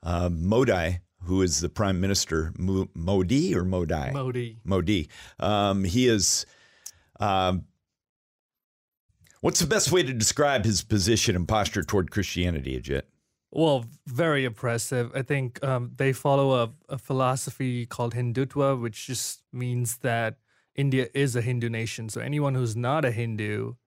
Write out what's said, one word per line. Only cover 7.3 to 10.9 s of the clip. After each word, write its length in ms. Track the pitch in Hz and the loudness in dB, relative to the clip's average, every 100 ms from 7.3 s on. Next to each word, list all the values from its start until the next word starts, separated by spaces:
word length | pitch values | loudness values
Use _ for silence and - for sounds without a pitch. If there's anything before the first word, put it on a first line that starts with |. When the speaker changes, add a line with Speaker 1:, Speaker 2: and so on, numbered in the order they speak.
| 95 92 92 - _ _ _ _ _ _ _ _ _ _ _ _ _ _ _ _ _ | 2 2 0 -4 _ _ _ _ _ _ _ _ _ _ _ _ _ _ _ _ _
Speaker 1:
what's 220 | 147 - | -2 0
the 60 | 160 | 2
best 220 | 214 143 | 2 4
way 120 | 180 | 4
to 100 | 143 | 2
describe 520 | 127 110 - 147 135 104 | 0 0 2 2 4 2
his 180 | 98 | 0
position 520 | - | 0